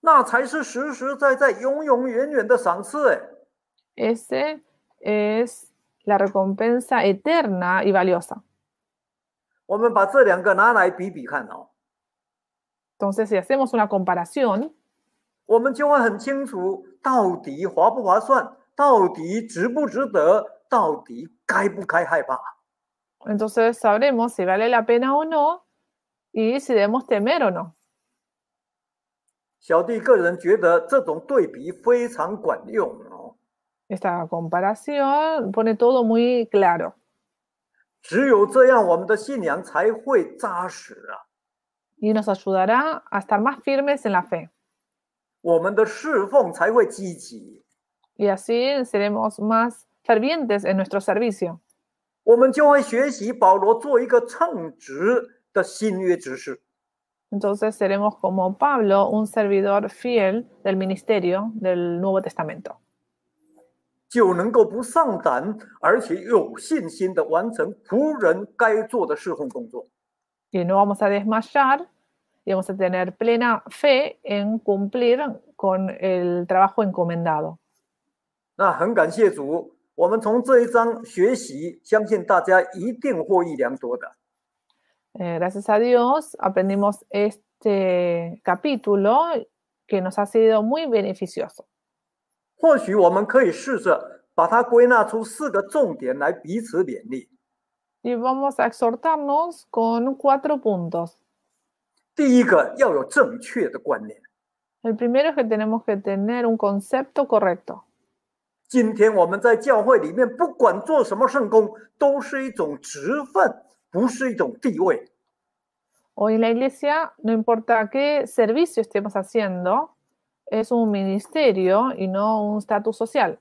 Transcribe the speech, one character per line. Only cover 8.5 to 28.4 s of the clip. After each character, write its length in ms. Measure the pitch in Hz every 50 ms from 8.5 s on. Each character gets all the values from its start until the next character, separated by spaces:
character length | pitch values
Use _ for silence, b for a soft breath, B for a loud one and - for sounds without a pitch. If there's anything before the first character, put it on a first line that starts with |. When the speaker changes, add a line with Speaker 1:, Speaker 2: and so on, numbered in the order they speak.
| _ _ _ _ _ _ _ _ _ _ _ _ _ _ _ _ _ _ _ _ _ _ _
Speaker 1:
我 120 | - 190
们 160 | 208 233 233 -
把 120 | 208 196
这 180 | 196 196 277 247
两 200 | 202 180 185 180
个 100 | 208 190
拿 180 | 190 208 233 240
来 180 | 214 180 185
比 180 | 185 - 180 202
比 160 | 180 156 123
看 200 | 117 143 143 113
哦。 220 | 104 - - - _ _ _ _ _ _ _ _ _ _ _ _ _ _ _ _ _ _ _ _ _ _ _ _ _ _
Speaker 2:
Entonces, 320 | _ 202 196 196 226 220 208
si 80 | 214
hacemos 360 | 190 180 - 277 277 269 - -
una 140 | 233 208
comparación, 880 | 202 208 196 185 180 180 175 170 - - 294 269 226 190 208 269 320 _ _ _ _ _ _ _ _ _ _ _ _ _ _ _
Speaker 1:
我 120 | - 220
们 160 | 226 233 277 247
就 140 | - 294
会 100 | 294 294 277
很 200 | 233 226 202 208
清 260 | - 269 277 277 277
楚， 400 | - - 185 180 190 196 - - - _ _
到 360 | - 269 262 247 208 185 175
底 280 | - - 147 139 147 180
划 240 | 185 - 165 170 220
不 140 | - 262 220
划 160 | 185 180 220
算， 380 | 220 - 277 247 - - - _ _ _ _
到 320 | - 285 285 254 214 185
底 340 | 180 180 160 160 170 196 226
值 280 | 226 226 - 170 180 240
不 180 | 240 302 294
值 180 | 240 - 233 277
得， 400 | 226 202 180 151 165 196 214 214 - - _ _ _
到 280 | - 233 190 160 151
底 320 | 139 - _ 120 120 165 165 _ _ _
该 240 | - - - 196 202
不 120 | 170 202 185
该 180 | - 165 170 170
害 180 | 143 165 156
怕。 160 | 131 - 131 120 - - - _ _ _ _ _ _ _ _ _ _ _ _ _
Speaker 2:
entonces 560 | - - 214 208 220 220 - 233 226 226 233
sabremos 560 | - - 220 208 214 262 285 262 226 233 240 -
si 100 | - 185
vale 240 | 185 185 202 220
la 180 | 240 247 233 220
pena 300 | 226 233 240 254 262 277
o 80 | 294 311
no 400 | 320 320 302 285 311 339 359 _ _ _ _ _ _ _ _ _ _ _ _ _ _ -
y 260 | 220 220 220 247 277
si 140 | 269 - 247
debemos 340 | 214 202 208 220 262 240
temer 340 | - 240 202 202 240 311 339 269
o 60 | 202
no. 240 | 180 170 170 165 _ _ _ _ _ _ _ _ _ _ _ _ _ _